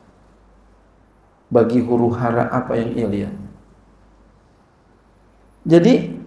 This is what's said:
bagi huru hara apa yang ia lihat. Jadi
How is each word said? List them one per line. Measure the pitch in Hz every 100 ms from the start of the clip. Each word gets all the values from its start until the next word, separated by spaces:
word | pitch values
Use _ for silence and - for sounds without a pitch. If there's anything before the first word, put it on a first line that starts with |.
| _ _ _ _ _ _ _ _ _ _ _ _ _ _ -
bagi | 127 110 123
huru | 117 120 120 117
hara | 120 117 123
apa | 127 123 117
yang | 117 123
ia | 110
lihat. | 101 101 - - - - _ _ _ _ _ _ _ _ _ _ _ _ _ _ _ _ _ _ _ -
Jadi | 165 190 254 - -